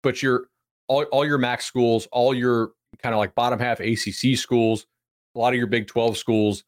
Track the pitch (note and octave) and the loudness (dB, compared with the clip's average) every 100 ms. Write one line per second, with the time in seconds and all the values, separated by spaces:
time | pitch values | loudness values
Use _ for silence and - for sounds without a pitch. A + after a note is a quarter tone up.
0 | C#3 B2 C3+ B2 - _ _ _ _ C3+ | -2 -2 0 0 -4 _ _ _ _ -2
1 | D3+ C3+ D3 C#3+ B2 B2 - B2+ A#2+ A2+ | 0 0 2 0 0 -2 -6 0 2 2
2 | - B2 B2 B2+ B2 A#2+ A2+ _ _ - | -2 0 0 2 0 0 -2 _ _ -10
3 | B2+ A2+ G2+ - A#2+ A#2+ B2 A#2 A2 A2+ | -4 0 0 0 0 0 -2 -2 -2 -2
4 | - - B2+ B2 - B2 A2+ A2 - _ | -4 -2 0 0 0 2 2 0 -6 _
5 | _ _ _ A#2+ A#2 B2 A#2 A#2 G#2 A#2+ | _ _ _ -2 0 0 0 -2 -2 0
6 | A#2 G#2+ - A2 G#2+ G2 | 0 -2 0 2 2 -2